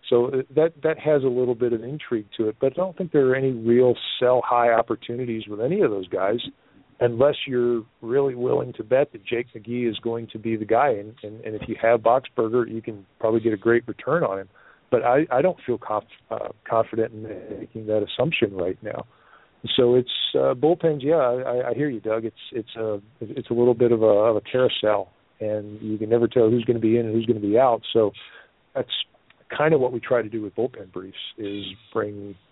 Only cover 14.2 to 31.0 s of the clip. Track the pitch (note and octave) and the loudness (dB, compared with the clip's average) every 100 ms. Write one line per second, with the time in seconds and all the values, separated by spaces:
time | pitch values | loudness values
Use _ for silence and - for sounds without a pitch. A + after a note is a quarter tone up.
14.2 | C#3 G2 F#2+ _ - _ _ B2 B2 C3 | 0 -4 -8 _ -20 _ _ 0 4 2
15.2 | D#3 B2 E3 F3 - A#2 - G#2 - - | 2 2 0 -2 -6 -6 -4 -6 -6 -20
16.2 | _ A2+ G#2+ G#2 - A2+ A2+ A2+ A2+ A2 | _ -10 -10 -12 -2 0 0 0 -4 -4
17.2 | G#2+ G2 - G2+ G#2+ A2+ G#2+ G#2+ G2+ - | -12 -14 -12 -14 -12 -12 -2 -2 -2 -2
18.2 | C3+ E3 A2 F#2+ F2+ F#2 G#2+ - - _ | -2 0 -2 -2 -6 -6 -8 -10 -12 _
19.2 | _ - _ _ A#2+ - B2 B2 B2+ - | _ -20 _ _ -6 2 4 4 2 -4
20.2 | - C#3 C3+ C3 D3 E3+ E3 D3+ C3 E3 | -4 0 0 2 2 2 0 -2 0 2
21.2 | C3 B2 B2+ B2 B2+ A#2 D3 A#2 G#2+ A2 | 2 0 -2 -4 -2 -2 -4 -4 -4 -4
22.2 | A2+ - - B2+ A2 - A2 G#2 G#2 _ | -4 -10 -12 -10 -10 -8 -6 -6 -10 _
23.2 | G#2+ C3+ B2 A#2 A#2+ A#2 A#2+ A#2 A2 G#2 | -12 -10 -4 2 4 4 4 4 6 6
24.2 | A2 G#2+ - B2+ B2+ - G#2+ G#2 G2 _ | 4 2 -2 0 0 0 0 0 -2 _
25.2 | _ _ A2 G#2+ G#2 G#2+ A2 G#2+ G#2+ A#2 | _ _ -6 -6 -6 -12 -8 -6 2 2
26.2 | A#2 B2+ A2 A#2+ A#2 A#2 A2 A#2 A#2 A2+ | 4 4 4 4 2 0 4 2 2 -2
27.2 | A2+ A2+ G#2 G#2+ C3 A2+ - A#2 G#2+ - | 0 0 2 4 4 2 0 2 2 0
28.2 | - - - _ _ C3 B2+ - - _ | -20 -20 -20 _ _ -8 -6 -8 -10 _
29.2 | _ _ _ - D3+ D#3 B2+ B2 - B2 | _ _ _ -2 2 4 2 -2 -2 -2
30.2 | G#2+ A2 G#2 - A#2+ - F#2 F2+ | -2 -6 -8 -4 -6 -6 -14 -14